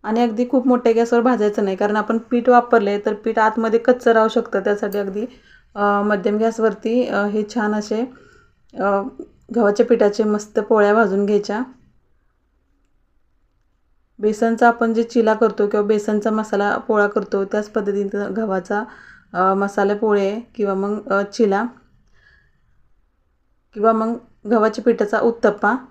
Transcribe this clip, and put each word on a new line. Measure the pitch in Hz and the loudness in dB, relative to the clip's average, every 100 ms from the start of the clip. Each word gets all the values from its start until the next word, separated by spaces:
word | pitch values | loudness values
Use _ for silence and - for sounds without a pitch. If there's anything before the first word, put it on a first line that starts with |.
आणि | 208 226 | -2 0
अगदी | 240 220 247 | 0 0 0
खूप | 262 254 | 0 2
मोठ्या | 247 233 | 2 2
गॅसवर | 226 233 240 | 2 2 2
भाजायचं | 240 233 208 208 | 2 2 0 0
नाही, | 202 190 | -2 0
कारण | 208 208 | -2 -2
आपण | 202 226 | -2 -4
पीठ | - 240 240 | -2 0 4
वापरले | 240 - 226 202 202 | 4 4 2 2 -2
तर | 214 | -4
पीठ | 208 226 226 | -4 -4 0
आतमध्ये | 220 220 226 226 | 0 0 0 0
कच्चं | 233 247 240 | 2 2 4
राहू | 220 220 | 4 4
शकतं. | 233 233 202 | 0 -2 -4
त्यासाठी | 190 208 202 202 | -2 -2 -4 -4
अगदी, | 202 196 247 - _ - _ | -6 -6 -10 -14 _ -20 _
अ, | 208 202 202 | -2 0 2
मध्यम | 208 202 190 208 | 0 0 0 0
गॅसवरती, | 226 226 220 196 220 240 247 | -2 0 -2 -2 -2 -2 0
अ, | 202 208 | -2 -2
हे | 214 208 | -4 -4
छान | 247 208 | -4 -2
असे, | 214 214 220 254 - _ _ _ _ _ | -4 -4 -6 -6 -10 _ _ _ _ _
अ, | 339 359 196 226 - - _ - | -4 -2 -2 -4 -14 -20 _ -6
गव्हाच्या | 226 208 208 233 | 0 2 2 2
पिठाचे | 226 208 208 | 4 2 2
मस्त | 214 208 - - | -2 -2 -4 -6
पोळ्या | 208 220 202 | 0 2 4
भाजून | 214 208 196 202 | 4 2 0 0
घ्यायच्या. | 208 208 208 254 - _ _ _ _ _ _ _ _ _ _ _ _ _ _ _ _ _ _ _ _ _ _ _ - | 0 -2 -6 -8 -12 _ _ _ _ _ _ _ _ _ _ _ _ _ _ _ _ _ _ _ _ _ _ _ -4
बेसनचा | 208 214 226 226 240 | -2 0 -2 4 4
आपण | 233 233 | 4 0
जे | 226 | 0
चिला | 233 240 220 | 0 2 2
करतो | 220 226 190 202 | 2 0 2 0
किंवा | 208 208 | 0 0
बेसनचा | 214 208 208 220 | 0 0 -2 0
मसाला | 214 214 202 202 - | -2 -2 -2 0 -2
पोळा | - 214 202 | 0 2 2
करतो | 208 196 196 | 0 -2 -4
त्याच | 196 208 208 | -2 -4 -4
पद्धतीनं | 226 196 202 196 202 202 196 | -4 -4 -4 -4 -4 -6 -6
गव्हाचा, | 220 190 180 208 240 - - - _ | -4 -4 -4 -6 -6 -16 -20 -20 _
अ, | 175 190 | 0 0
मसाला | 196 196 202 196 | 2 -2 0 0
पोळे | 208 220 202 196 214 | 0 0 2 0 -4
किंवा | 240 - 202 | -12 -6 -4
मग, | 190 196 208 - | -2 -4 -6 -4
अ, | 196 | -4
चिला | 202 - 214 196 240 - _ _ _ _ _ _ _ _ _ _ _ _ _ _ _ _ _ _ _ | -4 0 0 2 -2 -10 _ _ _ _ _ _ _ _ _ _ _ _ _ _ _ _ _ _ _
किंवा | 214 220 | 0 0
मग | 220 220 233 - _ 208 | 2 -2 -6 -12 _ -2
गव्हाच्या | 226 220 214 | 2 2 0
पिठाचा | 240 233 208 214 | -2 0 0 0
उत्तप्पा. | 226 226 214 202 208 254 - | 0 2 0 2 -2 -2 -8